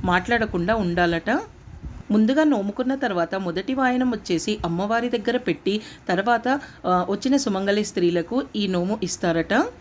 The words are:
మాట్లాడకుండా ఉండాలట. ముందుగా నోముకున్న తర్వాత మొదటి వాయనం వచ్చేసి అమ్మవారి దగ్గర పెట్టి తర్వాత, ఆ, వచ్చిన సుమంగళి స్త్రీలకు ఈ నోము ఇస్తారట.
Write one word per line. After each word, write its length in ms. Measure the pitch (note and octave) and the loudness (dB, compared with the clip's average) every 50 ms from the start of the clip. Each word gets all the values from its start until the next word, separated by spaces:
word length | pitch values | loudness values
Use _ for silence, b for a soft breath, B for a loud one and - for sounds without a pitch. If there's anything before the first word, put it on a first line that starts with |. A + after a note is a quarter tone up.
| - | 0
మాట్లాడకుండా 680 | F3+ F3 F#3 F3+ - A#3+ A#3 A3 G#3+ - F3+ E3+ F#3 A3+ | 2 0 0 2 2 0 0 0 0 0 -2 0 0 0
ఉండాలట. 560 | A3+ G3 F3 E3+ F3 F3 E3+ E3+ E3 - G3+ A#3+ F4 A4+ - - - - - - - - - - - - - | 0 0 0 2 2 2 2 2 0 0 0 0 0 -2 -6 -16 -20 -20 -20 -18 -14 -14 -14 -14 -14 -4 0
ముందుగా 340 | G#3 G#3+ A3 A3 C4+ D4+ D#4+ | 4 4 4 4 4 4 4
నోముకున్న 500 | D4+ C#4 G#3+ G3 G3+ G3+ - B3 B3+ C4+ | 4 4 2 0 -2 -4 -2 -2 -2 -2
తర్వాత 400 | C4+ C#4 A#3 G3 F3 E3+ E3 G3 | -2 -2 -2 0 0 0 0 -2
మొదటి 400 | F#3+ G3 F3 D#3+ F3+ F#3+ - C4 | -4 -4 -4 -4 -4 -4 -2 0
వాయనం 360 | B3+ C4 B3+ B3 B3+ B3+ B3 | 2 2 2 2 2 0 0
వచ్చేసి 480 | A#3 A3 - - F3+ D#3+ - - G#3+ G#3 - | -2 -2 -2 -2 -2 0 0 -2 -2 -2 -2
అమ్మవారి 440 | E3+ E3+ E3+ G3 G#3 A3+ A#3 - B3 | -2 -2 -2 0 0 0 0 0 0
దగ్గర 280 | A#3+ A#3 G3+ A#3 A#3 | -2 -2 0 0 -2
పెట్టి 440 | B3 - - F3 - - G3 G3+ G#3+ B B B B - - | 0 0 -2 -4 -2 0 -2 -2 -2 B B B B -4 -2
తర్వాత, 400 | - - G3+ A#3+ A#3+ A3+ A3+ B3+ C4+ C#4+ B B B B - | -2 0 2 2 2 2 2 0 -2 -2 B B B B 0
ఆ, 200 | - F3+ F3+ F3+ - | 2 2 2 2 0
వచ్చిన 260 | G3 G3+ - C4 C4+ | -2 -2 0 2 2
సుమంగళి 480 | C#4 - A3+ G3 F#3+ G3 G3+ G3+ G#3+ G#3+ | 2 2 0 -2 0 0 0 0 0 0
స్త్రీలకు 580 | G#3+ - G3+ F3 E3+ F3 E3+ D#3+ - A3+ C4 - - - | -2 -2 2 2 2 2 2 -2 0 -2 -2 -2 -2 -4
ఈ 100 | G#3+ G3+ | -2 -2
నోము 320 | G3 F#3 F3 F3 F#3 G#3+ G#3+ | 0 0 0 0 -2 -2 -4
ఇస్తారట. 640 | F#3+ E3+ - - - F3 E3 E3 D#3+ - G3 B3 F4+ B4 - - | -4 -6 -4 -2 0 0 0 0 0 2 2 0 0 0 -4 -14